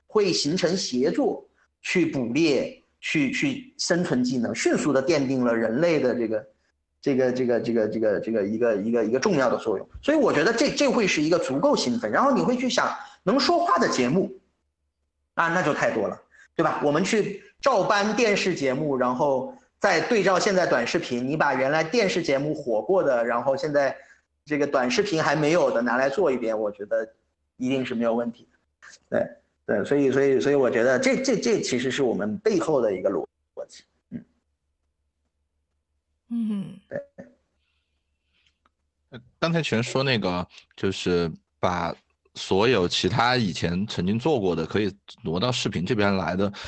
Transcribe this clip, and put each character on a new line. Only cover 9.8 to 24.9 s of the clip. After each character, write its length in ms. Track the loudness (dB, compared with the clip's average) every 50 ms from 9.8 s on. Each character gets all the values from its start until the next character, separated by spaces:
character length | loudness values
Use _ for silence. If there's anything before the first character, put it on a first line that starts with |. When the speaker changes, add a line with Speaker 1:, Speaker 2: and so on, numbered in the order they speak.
| -4 -10 -16 -8
Speaker 1:
所 140 | 0 2 2
以 40 | 4
我 120 | 4 4
觉 120 | 4 2 2
得 100 | 2 2
这， 160 | 2 0 0
这 180 | 2 2 2 2
会 200 | 2 2 2 0
是 120 | 0 0
一 120 | 2 2
个 80 | 2 0
足 180 | 0 0 -2 0
够 160 | 2 2 2
兴 240 | 2 0 -2 -2 -2
奋， 120 | -2 0
然 120 | 0 2 2
后 80 | 4
你 120 | 2 2 2
会 120 | 0 0
去 140 | 0 0 -2
想， 260 | 0 0 0 0 -2 -6 -12 -16 -18 -8 -2
能 160 | 0 2 2
说 260 | 2 2 2 2 2
话 140 | 2 2 2
的 100 | 2 0
节 180 | 2 0 0 2
目， 240 | 2 0 0 -2 -6 -14 _ _ _ _ _ _ _ _ _ _ _ _ _ _ _ _ _ _ -2
啊， 140 | -2 0 0
那 160 | 2 0 0
就 100 | 0 0
太 160 | 0 0 0
多 180 | 0 0 -2 -4
了， 80 | -6 -8 -14 _ _ -20 -20 _ _
对 80 | -2 0
吧？ 160 | 0 0 0 0
我 80 | 2
们 120 | 2 2 0
去 380 | 0 0 0 0 -2 -4 -10 -14 -20 _ _
照 220 | 0 2 2 2 2
搬 320 | 2 2 2 2 0 0
电 220 | 2 2 2 2 2
视 160 | 0 -2 -2
节 180 | 0 0 -2
目， 240 | 0 0 -2 -2 0
然 180 | 0 0 0 0
后 400 | 0 0 0 0 0 -2 -6 -12 -16 _ _ _ _
再 220 | 0 2 2 2
对 240 | 0 0 0 2 2
照 160 | 4 2 2
现 160 | 2 2 2
在 100 | 2 2
短 220 | 2 2 0 0 0
视 100 | -2 -4
频， 300 | -4 -2 -6 -4 -4 -2
你 80 | -2
把 180 | 0 0 0 0
原 160 | 0 0 0
来 140 | 2 0 0
电 240 | 0 0 0 0 2
视 120 | 0 -2 -2
节 140 | 0 0 0
目 160 | 0 -2 -4
火 280 | -6 -4 -2 -2 -2
过 220 | 0 0 2 2 2
的， 220 | 2 2 0 0
然 180 | 0 0 -2 0
后 140 | 0 -2 -2
现 160 | -2 0 0
在 200 | 2 0 0 -2 -6 -14 -20 -20 _ _ _ _ _ _
这 120 | -4 -2 -2
个 60 | -2 0
短 220 | 0 0 0
视 120 | 0